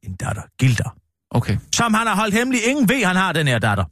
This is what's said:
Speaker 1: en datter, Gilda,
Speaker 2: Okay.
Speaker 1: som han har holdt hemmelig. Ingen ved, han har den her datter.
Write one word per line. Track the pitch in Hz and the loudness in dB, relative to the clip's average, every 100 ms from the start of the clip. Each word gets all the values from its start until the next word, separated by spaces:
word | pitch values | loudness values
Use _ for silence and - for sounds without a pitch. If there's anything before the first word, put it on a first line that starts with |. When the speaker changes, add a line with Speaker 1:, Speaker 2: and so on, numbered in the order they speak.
Speaker 1:
en | - 92 | -12 -10
datter, | 110 104 - _ | -6 -8 -10 _
Gilda, | 131 120 - - _ _ _ | 2 2 -2 -8 _ _ _
Speaker 2:
Okay. | 120 - 104 - | -4 -2 -4 -2
Speaker 1:
som | - 233 | -2 2
han | 214 226 | 2 0
har | 190 | 0
holdt | 220 | 0
hemmelig. | 208 247 254 220 | 0 0 0 0
Ingen | 285 220 | 2 2
ved, | 226 | 2
han | 190 185 | 2 2
har | 190 | 0
den | 165 147 | 0 0
her | 120 | 0
datter. | 113 104 90 | 0 -2 -4